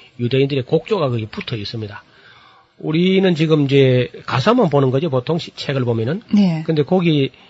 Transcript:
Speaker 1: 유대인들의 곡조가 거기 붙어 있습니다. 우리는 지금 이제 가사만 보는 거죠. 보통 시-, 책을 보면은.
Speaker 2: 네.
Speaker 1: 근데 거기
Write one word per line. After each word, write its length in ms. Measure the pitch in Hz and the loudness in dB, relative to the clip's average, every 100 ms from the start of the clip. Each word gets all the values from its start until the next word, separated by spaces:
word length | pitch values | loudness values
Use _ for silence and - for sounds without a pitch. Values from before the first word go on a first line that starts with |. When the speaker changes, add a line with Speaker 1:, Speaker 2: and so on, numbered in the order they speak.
| - - | -20 -8
Speaker 1:
유대인들의 460 | 120 131 139 139 | -2 0 0 -2
곡조가 440 | 120 160 - 208 143 | -2 -2 -2 -2 -2
거기 180 | 120 110 | -4 -6
붙어 300 | - - 117 | -10 -10 -10
있습니다. 480 | 101 113 104 101 - _ - - - _ _ _ | -8 -10 -12 -14 -20 _ -20 -20 -20 _ _ _
우리는 560 | 151 156 180 190 190 | -4 0 2 2 2
지금 300 | 156 160 156 | 2 2 2
이제 460 | 139 139 131 127 120 - - | 4 4 4 4 0 -6 -6
가사만 440 | 135 156 247 185 | 0 2 2 4
보는 200 | 143 131 | 2 2
거죠. 200 | 135 165 | 0 0
보통 280 | 131 120 170 | -2 -2 -4
시-, 120 | - - | -6 -12
책을 280 | - 135 | -6 -4
보면은. 380 | 123 113 113 190 - | -2 -2 -2 -6 0
Speaker 2:
네. 300 | 208 190 160 | 4 4 2
Speaker 1:
근데 180 | 160 156 | -2 -2
거기 460 | 139 185 170 151 135 - - | 0 0 2 0 0 -6 -20